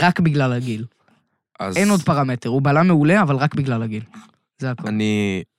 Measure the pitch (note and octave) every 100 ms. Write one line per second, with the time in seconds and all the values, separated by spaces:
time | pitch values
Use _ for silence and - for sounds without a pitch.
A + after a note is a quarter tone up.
0 | F3 F3 E3 D3 C3 B2 A#2+ A2 A#2 _
1 | _ _ _ _ _ - F#2+ A#2 G3+ G3
2 | E3 C#3+ C3 B2 A#2+ C3 C#3 C#3+ F3+ D#3+
3 | D3 G3+ E3 C3+ D3 - C3 A#2 A2+ G#2+
4 | A2+ - - _ _ - C3 A#2+ G#2 G#2+
5 | G#2+ G#2 G2+ F#2 -